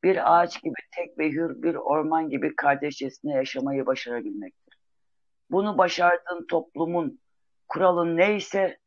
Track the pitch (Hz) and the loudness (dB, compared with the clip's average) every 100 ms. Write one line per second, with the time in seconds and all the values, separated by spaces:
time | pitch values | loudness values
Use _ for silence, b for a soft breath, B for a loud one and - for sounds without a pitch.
0 | 180 185 135 170 175 - 160 127 - - | 2 2 6 4 4 -2 -8 -8 -14 -10
1 | 175 - 156 143 170 - 151 160 - 147 | -10 -4 -2 -2 -4 -2 -4 -2 0 0
2 | 156 160 160 135 147 - 143 139 147 139 | 2 0 -2 -2 -4 0 0 2 -2 -6
3 | 135 - 147 139 135 135 135 139 131 131 | -10 -8 -4 -2 -2 -4 -4 -2 -2 -2
4 | 120 120 - 104 95 _ _ _ _ _ | -4 -6 -6 -10 -14 _ _ _ _ _
5 | _ _ _ _ _ 185 208 185 180 175 | _ _ _ _ _ -2 0 2 2 4
6 | 175 175 - 175 170 170 160 - 165 175 | 4 4 -2 -10 -2 -4 -4 -4 -2 0
7 | 156 - _ _ _ _ _ 160 185 175 | -2 -6 _ _ _ _ _ 2 4 4
8 | 170 165 196 208 - 202 190 - | 0 2 2 2 -2 0 0 -2